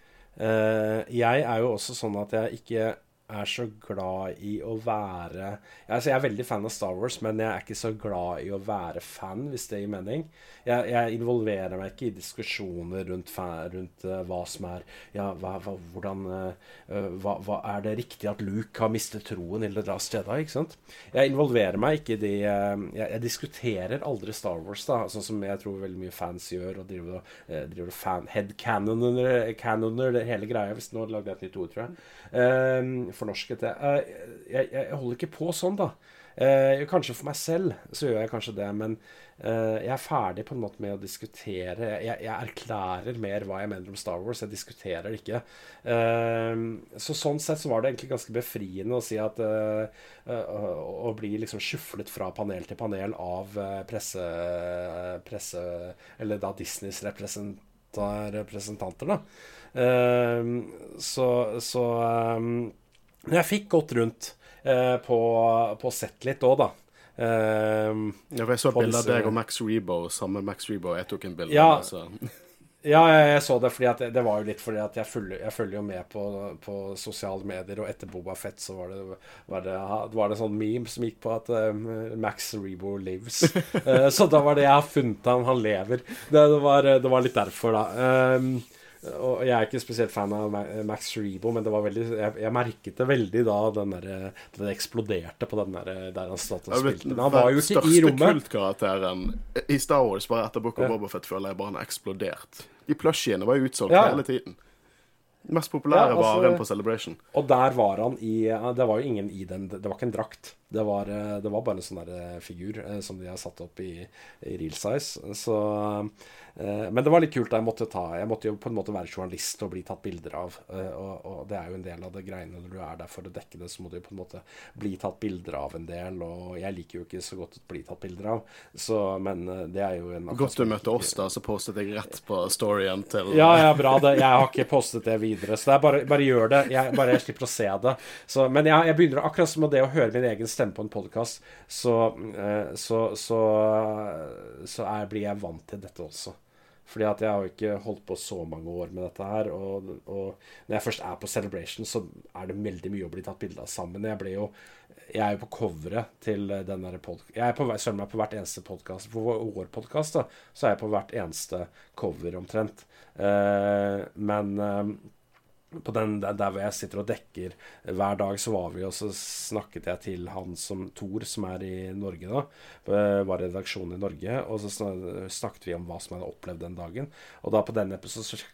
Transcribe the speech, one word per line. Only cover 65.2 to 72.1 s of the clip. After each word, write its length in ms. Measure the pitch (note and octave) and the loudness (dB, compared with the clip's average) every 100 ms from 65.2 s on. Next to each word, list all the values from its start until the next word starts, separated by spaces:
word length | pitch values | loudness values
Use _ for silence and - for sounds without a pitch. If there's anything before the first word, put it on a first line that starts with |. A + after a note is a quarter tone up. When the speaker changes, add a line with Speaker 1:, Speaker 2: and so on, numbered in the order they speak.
| A#2 A2+ A2+ A2+ A2+ G#2+ | 4 6 6 6 4 0
Speaker 1:
på 120 | B2+ | -4
sett 320 | - G#2 - | -4 -6 -6
litt 180 | B2 C3+ | -6 2
også 160 | B2+ C3+ | 6 6
da. 100 | C3 - _ _ - - | 4 0 _ _ -16 -4
Ehm, 920 | A2+ A2+ A2 A2 G#2+ A2 G#2+ G#2+ G#2+ G2 - | 0 2 4 2 2 2 2 0 -4 -6 -10
Speaker 2:
Ja, 140 | C3+ | -4
for 100 | A2+ | 0
jeg 80 | B2 | 2
så 80 | C#3+ | 4
Speaker 1:
på 60 | A#2+ | 4
Speaker 2:
bilder 160 | A2+ A#2 | 4 2
av 60 | |
Speaker 1:
disse 80 | A2+ B2 | 4 2
Speaker 2:
deg 100 | A2 | 2
og 80 | A2 | 0
Max 240 | A2+ - | -2 -4
Rebo, 400 | A2 A2 F2+ F2 E2+ | -2 -2 0 -2 -4
samme 320 | - F#2+ G2+ | -6 -4 -4
Max 240 | G2 G2 - | -4 -6 -6
Rebo, 260 | G#2 F2+ F2 | -6 -4 -4
jeg 100 | F#2 | -4
tok 160 | G2+ | -8
en 120 | G2 E2+ | -8 -8
bilde 160 | E2 | 2
Speaker 1:
Ja. 220 | D3 D#3+ D3+ | 8 10 8
Speaker 2:
av, 40 | |
så. 240 | - F2+ | 2 -10
<laughs> 320 | E2 | -12